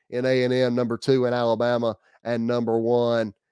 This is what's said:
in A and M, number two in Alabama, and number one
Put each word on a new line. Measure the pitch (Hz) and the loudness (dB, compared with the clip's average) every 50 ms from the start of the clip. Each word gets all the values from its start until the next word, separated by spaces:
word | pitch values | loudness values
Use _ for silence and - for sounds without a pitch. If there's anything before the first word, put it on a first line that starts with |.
| _ _ | _ _
in | 117 123 127 | -6 -4 0
A | 131 131 127 123 | 0 2 2 2
and | 123 123 | 2 2
M, | 127 127 123 120 | 2 2 2 2
number | 120 123 117 117 113 | 0 -2 -2 -4 -4
two | - - 135 131 127 | 0 0 2 2 2
in | 123 120 | 0 0
Alabama, | 123 120 117 113 107 120 120 120 120 117 117 107 - _ _ _ _ - | 0 0 0 0 0 0 0 0 0 -2 -2 -4 -6 _ _ _ _ -8
and | 113 120 117 113 | -6 -4 -2 -2
number | 117 120 120 120 113 113 117 | -2 -2 -2 0 0 0 0
one | 113 117 120 120 120 117 117 117 113 107 101 _ _ _ | 0 0 0 2 2 2 0 0 -2 -4 -8 _ _ _